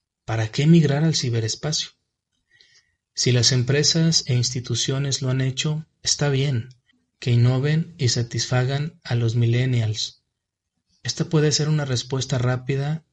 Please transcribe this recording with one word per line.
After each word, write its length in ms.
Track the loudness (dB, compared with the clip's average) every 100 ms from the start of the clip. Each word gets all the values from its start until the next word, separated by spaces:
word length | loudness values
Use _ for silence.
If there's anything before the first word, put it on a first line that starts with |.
| _ _
¿Para 280 | -6 -4 -2
qué 160 | 2 6
migrar 360 | 6 6 2
al 120 | 0 0
ciberespacio? 760 | -2 -2 -2 -4 -6 -6 -6 _ _ _ _ _ _ _ _ _ _ _ _ -4
Si 160 | 0
las 200 | 2 2
empresas 720 | 2 0 0 2 2 2 2 0
e 80 | 0
instituciones 840 | 0 -4 -4 -4 -2 -2 -2 -4
lo 60 | -2
han 120 | -2
hecho, 460 | -2 -2 -4 -4 -8 _
está 260 | -4 -2 0
bien, 400 | 0 0 -2 -6 -14 _ _ _ -8
que 120 | 0
innoven 640 | 4 4 2 2 0 -2 -2
y 120 | -2
satisfagan 920 | 0 -4 -4 -2 0 0 -2 -6 -10
a 120 | -4 -2
los 200 | 0 2
millennials. 880 | 2 2 2 0 -2 -4 -8 -12 _ _ _ _ _ _ _ _
Esta 240 | -8 -6 0
puede 260 | 2 2
ser 180 | 2 0
una 160 | 0 0
respuesta 520 | -4 -2 -4 -2 0
rápida 680 | 0 -2 -2 -2 -2 -6 _